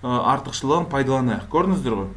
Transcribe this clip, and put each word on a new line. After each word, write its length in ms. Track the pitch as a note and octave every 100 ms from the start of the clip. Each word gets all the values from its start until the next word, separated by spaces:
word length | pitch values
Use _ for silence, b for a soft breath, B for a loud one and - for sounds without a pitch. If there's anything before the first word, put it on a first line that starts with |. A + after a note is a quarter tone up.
ә, 60 | B2+ B2 - C3+
артықшылығын 500 | - - C3+ D#3+ E3
пайдаланайық. 580 | C#3 C3+ C3+ B2 G#2 G2
Көрдіңіздер 460 | D#3 F3+ F3 C3 G#2+
ғой? 140 | F#2+